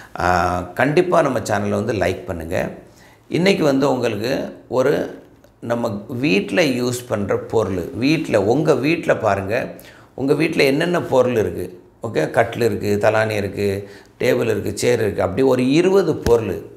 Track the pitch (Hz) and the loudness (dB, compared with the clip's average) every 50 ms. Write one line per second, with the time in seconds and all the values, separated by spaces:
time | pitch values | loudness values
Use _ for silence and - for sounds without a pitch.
0 | - - - - 87 90 90 90 87 87 90 90 87 - - - 123 139 151 175 | -18 -14 -6 -2 0 2 2 2 2 2 0 -2 -4 -4 -2 0 0 2 2 2
1 | 180 180 175 170 156 139 127 113 101 110 107 104 104 101 101 101 107 117 117 101 | 2 4 2 2 2 2 0 -2 -2 -2 -2 -2 0 0 -2 -2 -2 -2 -2 0
2 | 90 87 92 90 - - 87 85 80 80 90 - - - - - - - - - | 0 0 -2 -2 -6 -8 -8 -8 -6 -6 -4 -4 -4 -4 -8 -12 -18 -20 -20 -20
3 | - - - - _ - - 156 175 190 196 185 180 147 135 135 143 143 135 123 | -20 -20 -20 -20 _ -4 -2 2 2 2 2 4 2 2 4 4 2 2 2 0
4 | 117 120 110 101 107 123 - - - - - - - - 113 131 127 143 156 - | 0 -2 -2 -2 -4 -4 -4 -4 -6 -8 -12 -16 -10 -4 0 0 2 2 2 0
5 | - - - - - - - - - - _ _ - 117 120 120 117 117 104 101 | -2 -4 -8 -14 -20 -20 -20 -20 -20 -20 _ _ -6 -4 -4 -2 -2 -4 -6 -6
6 | - - 131 120 127 156 185 202 196 - 190 185 170 143 127 123 123 127 123 120 | -8 -8 -6 -2 0 0 2 0 0 0 0 0 2 2 0 0 -2 -2 -2 -4
7 | - - 117 104 101 101 123 117 - - - 113 107 95 98 90 82 - - 107 | -4 -4 -4 -2 0 0 -2 -2 -2 -2 0 0 0 0 -2 -4 -4 -6 -4 -2
8 | 120 139 160 156 160 - - 107 95 104 123 147 165 156 147 - 123 151 165 165 | 0 2 2 2 0 0 0 2 4 4 2 4 4 2 2 2 2 0 0 0
9 | - - 156 - - 107 98 98 95 95 107 127 - 180 - - - - - - | 0 0 0 0 2 0 0 0 0 -2 -2 -2 -4 -6 -10 -14 -20 -20 -20 -20
10 | - - _ - 127 139 151 147 156 - - 165 156 135 135 147 170 175 175 170 | -20 -16 _ -4 0 0 2 2 0 0 2 2 2 2 2 2 0 0 0 -2
11 | 139 - 139 131 123 127 123 113 101 90 87 - 90 - - - - - _ _ | -2 2 2 2 2 2 2 0 0 -2 -2 -6 -8 -10 -12 -16 -20 -20 _ _
12 | - - 107 139 156 - - 131 113 92 - 107 117 113 101 - 98 104 104 101 | -10 -6 -4 -2 -2 0 2 2 2 2 0 0 0 0 0 0 -2 -2 0 2
13 | 107 110 107 110 110 110 107 104 98 98 90 98 101 101 98 101 98 - - - | 2 2 4 2 2 0 0 -2 -4 -4 -4 -2 -2 -2 -2 -4 -6 -10 -16 -20
14 | - - - - 107 123 131 123 120 110 107 104 95 104 - - - 123 123 113 | -20 -18 -8 -2 0 0 2 2 0 0 -2 -2 -2 -4 -4 -2 0 0 2 2
15 | 113 101 90 92 95 92 92 117 131 135 127 123 123 127 139 160 175 190 190 196 | 0 -2 0 -2 -2 -2 0 2 2 4 4 2 2 2 4 4 4 4 4 4
16 | 185 165 143 - - - 117 117 107 101 87 - - - - | 2 2 -2 -2 2 2 4 4 2 0 -6 -6 -10 -14 -18